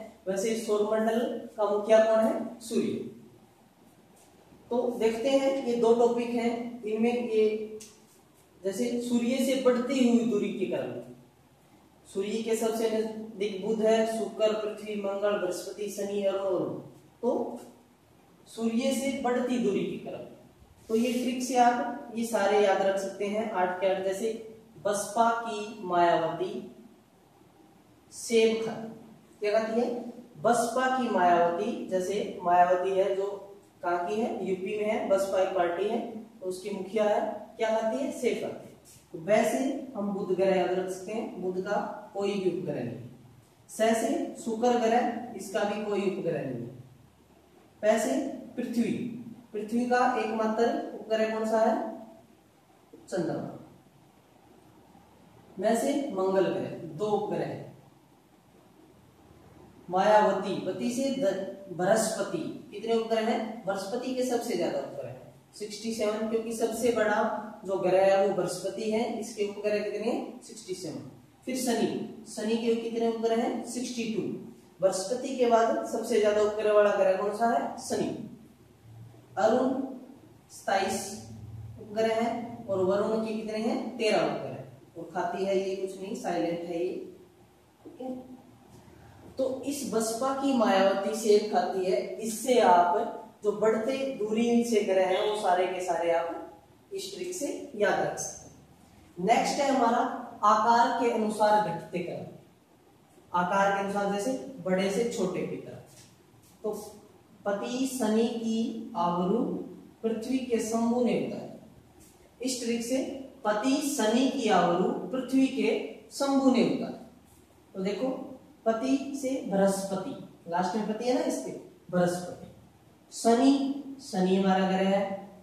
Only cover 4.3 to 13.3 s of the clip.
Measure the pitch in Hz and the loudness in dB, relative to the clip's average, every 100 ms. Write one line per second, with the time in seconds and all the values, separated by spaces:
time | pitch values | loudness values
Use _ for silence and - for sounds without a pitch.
4.3 | - - - - 240 240 - 226 220 269 | -20 -20 -18 -4 -2 -2 0 0 2 2
5.3 | 277 269 269 240 233 226 233 233 240 240 | 2 2 0 0 2 4 6 4 2 -2
6.3 | 240 233 - - - 208 220 240 - 220 | -2 -2 -2 -8 -8 -4 0 0 0 0
7.3 | 220 214 214 - - - - - - _ | 2 2 2 -6 -12 -16 -20 -20 -20 _
8.3 | _ _ - 196 196 240 240 240 240 233 | _ _ -6 -6 -2 -2 -2 0 0 2
9.3 | 269 269 254 247 233 254 262 240 226 - | 2 2 4 4 2 2 4 4 4 2
10.3 | 208 - - 175 143 123 120 - - - | 0 0 -2 -4 -2 -4 -8 -12 -18 -20
11.3 | _ _ _ _ - _ _ - 196 208 | _ _ _ _ -20 _ _ -10 -6 -4
12.3 | 226 226 226 226 226 226 220 214 - - | -2 0 0 0 0 0 0 -2 -6 -10